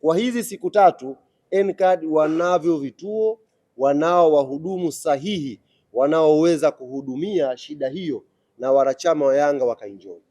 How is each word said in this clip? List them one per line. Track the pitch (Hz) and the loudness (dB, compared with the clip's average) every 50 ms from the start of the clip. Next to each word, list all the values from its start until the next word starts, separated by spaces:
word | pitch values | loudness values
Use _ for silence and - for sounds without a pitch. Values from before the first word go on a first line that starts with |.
Kwa | - 156 160 180 | 0 0 0 0
hizi | 233 254 240 240 220 | 0 -2 -2 -4 -6
siku | - 202 185 - 180 | -8 -12 -8 -8 -2
tatu, | 160 208 196 180 - - 131 131 135 _ _ _ _ _ _ _ | 2 6 6 6 4 2 -10 -14 -14 _ _ _ _ _ _ _
N-card | - 190 196 196 190 - 190 185 185 175 160 | 0 0 0 0 0 0 2 2 2 0 -2
wanavyo | 160 156 156 151 156 160 165 170 175 180 175 151 175 165 | -2 0 2 2 2 0 0 0 2 0 2 2 0 0
vituo, | 151 139 135 - _ 165 196 214 220 220 220 220 226 _ _ _ _ _ _ _ | 0 -2 -8 -12 _ -12 -8 -4 -2 -2 -2 -2 _ _ _ _ _ _ _ _
wanao | - 131 139 143 143 156 165 175 180 170 160 151 | -2 0 2 2 2 2 2 4 4 4 6 4
wahudumu | 143 139 131 135 147 160 180 190 185 180 165 139 | 4 2 0 -6 -10 -8 -8 -8 -4 -6 -6 -6
sahihi | - - 160 147 139 139 202 208 180 147 135 110 - _ _ _ _ _ _ _ | -6 -2 -2 -2 -2 -2 -6 -6 -6 -6 -8 -10 -14 _ _ _ _ _ _ _
wanaoweza | 117 131 143 160 160 160 156 151 151 160 170 170 151 143 151 | -2 0 0 2 2 4 4 4 4 4 2 2 2 0 -2
kuhudumia | 135 _ 131 123 131 139 139 131 127 135 165 202 208 175 147 131 127 | -2 _ -14 -12 -12 -10 -10 -8 -8 -6 -6 -4 -2 -2 -2 -2 -4
shida | - - - 151 147 135 131 | -8 -10 -18 -12 -8 -8 -8
hiyo, | 131 185 185 160 135 104 _ _ _ _ _ _ _ _ | -6 -6 -8 -6 -8 -8 _ _ _ _ _ _ _ _
na | 123 131 135 | -2 2 2
wanachama | 135 135 135 135 - - 170 165 151 139 | 4 4 2 0 -2 0 0 0 2 2
wa | 139 135 | 2 2
Yanga | 139 147 147 147 139 127 | 2 2 0 0 0 -2
wakaenjoy. | 120 113 _ 110 104 101 98 98 98 87 85 _ _ | -2 -4 _ -10 -18 -18 -18 -18 -20 -20 -20 _ _